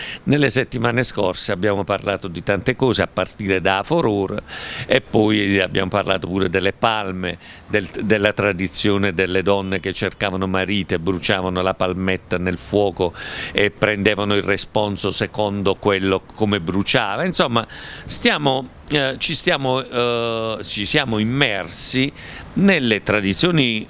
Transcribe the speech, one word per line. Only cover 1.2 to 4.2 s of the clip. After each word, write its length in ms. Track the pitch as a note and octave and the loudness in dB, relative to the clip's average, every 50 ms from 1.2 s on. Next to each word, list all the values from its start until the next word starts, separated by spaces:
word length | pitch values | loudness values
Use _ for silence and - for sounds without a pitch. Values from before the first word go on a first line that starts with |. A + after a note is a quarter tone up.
| G2+ F2+ F2+ - - - | 0 0 0 -2 -2 -2
abbiamo 320 | G#2 F2 F#2 G#2+ G2+ G2 F#2+ | -2 0 0 0 0 0 0
parlato 420 | - G2+ F#2+ - G2+ G2 F#2 - | -2 -2 -2 -2 -2 -4 -4 -4
di 160 | G2 E2 F2+ | -8 -10 -6
tante 320 | D#2+ - G2+ F#2+ F2+ B2 B2+ | -2 -2 -2 0 0 -2 0
cose, 280 | - C3+ B2+ G#2 - | 2 2 2 2 2
a 40 | F#2 | 0
partire 540 | - - - F#2 F#2 - - G#2+ F#2+ G2 A2+ | 0 0 -2 -4 -4 -4 -6 -2 0 0 2
da 180 | E2 F#2+ F#2+ G2 | 2 2 2 2
Aforor, 640 | G2+ - D3+ E3+ D#3+ A#2 G#2 G2+ | 0 0 0 0 2 2 0 0